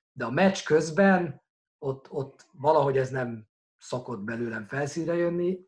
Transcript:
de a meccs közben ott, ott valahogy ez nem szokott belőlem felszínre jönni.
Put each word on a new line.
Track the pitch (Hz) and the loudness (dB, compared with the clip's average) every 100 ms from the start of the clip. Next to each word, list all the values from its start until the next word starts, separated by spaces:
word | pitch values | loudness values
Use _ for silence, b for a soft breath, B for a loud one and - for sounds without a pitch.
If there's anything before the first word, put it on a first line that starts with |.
| _ | _
de | - 120 | -10 -4
a | |
meccs | 139 190 196 | 2 4 2
közben | - 151 160 156 196 180 170 - _ _ _ _ | 2 2 2 4 6 4 0 -8 _ _ _ _
ott, | 139 131 - | -8 -8 -8
ott | 143 135 - _ | -8 -8 -12 _
valahogy | 151 143 156 139 131 | -2 2 4 4 2
ez | 123 | 0
nem | 131 123 113 - _ _ _ | -4 -6 -8 -14 _ _ _
szokott | - 127 127 110 | -10 -8 -8 -8
belőlem | 104 117 117 110 104 | -6 -6 -6 -6 -8
felszínre | 139 147 165 165 170 | -6 -6 -4 -2 0
jönni. | 175 175 175 185 | 0 0 -2 -4